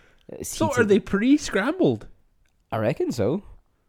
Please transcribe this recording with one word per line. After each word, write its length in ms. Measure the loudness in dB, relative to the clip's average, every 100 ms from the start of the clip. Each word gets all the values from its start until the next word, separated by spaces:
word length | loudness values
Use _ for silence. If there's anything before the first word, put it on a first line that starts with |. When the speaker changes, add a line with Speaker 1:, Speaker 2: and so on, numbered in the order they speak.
| _ _ -20
Speaker 1:
it's 200 | -14 -12
Speaker 2:
So 180 | -4 -2
are 40 |
Speaker 1:
heated. 180 | 0 4
Speaker 2:
they 100 | 2
pre-scrambled? 1080 | 2 0 4 2 2 -2 -2 2 0 0 -6 -20 _ _ _ _ _
Speaker 1:
I 60 | -2
reckon 340 | -2 -2 -4
so. 320 | -2 -2 -2 -6 -20 _ _